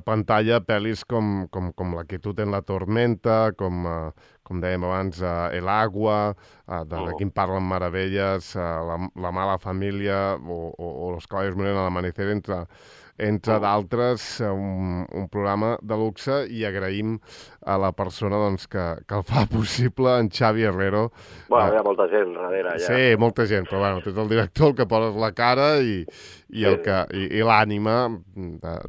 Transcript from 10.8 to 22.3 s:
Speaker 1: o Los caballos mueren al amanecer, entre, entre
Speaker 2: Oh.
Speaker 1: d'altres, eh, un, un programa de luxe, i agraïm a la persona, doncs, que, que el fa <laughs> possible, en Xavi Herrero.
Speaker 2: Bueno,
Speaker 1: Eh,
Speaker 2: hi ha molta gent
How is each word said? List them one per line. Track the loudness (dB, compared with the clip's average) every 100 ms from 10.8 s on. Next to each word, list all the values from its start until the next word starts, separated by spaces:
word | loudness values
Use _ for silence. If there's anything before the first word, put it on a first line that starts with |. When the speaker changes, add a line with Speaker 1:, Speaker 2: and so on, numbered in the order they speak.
| -10 -8 -8
Speaker 1:
o |
Los | -8 -6
caballos | -4 -4 -2
mueren | -2 0
al | 0
amanecer, | -2 -4 -4 -2
entre, | -2 -4 -6 -8 -16 -20 -20 -18 -4
entre | -2 0 2
Speaker 2:
Oh. | 2
Speaker 1:
d'altres, | 2 2 0 0 0 0 -4 -6
eh, | -4
un, | -2 -4 -4 -2 -4 -6
un | -8 -6
programa | -2 0 0 0 -2
de | -4 -2
luxe, | -2 -4 -2 -2 -2
i | -4 -4
agraïm | -4 -4 -2 -2 -4 -8 -20 -20 -10
a | -2 0
la | 0
persona, | 0 -4 -4 -2 0
doncs, | 0 0 -4
que, | -4 -4 -6 -4
que |
el | -4
fa | 0 2 2
<laughs> |
possible, | 0 -2 0 0 2 4 4
en | 2
Xavi | 2 2 4
Herrero. | 2 2 2 2 0 -4 -20 -14 2
Speaker 2:
Bueno, | 4 6
Speaker 1:
Eh, | 4
Speaker 2:
hi |
ha | 4
molta | 2 4
gent | 4 2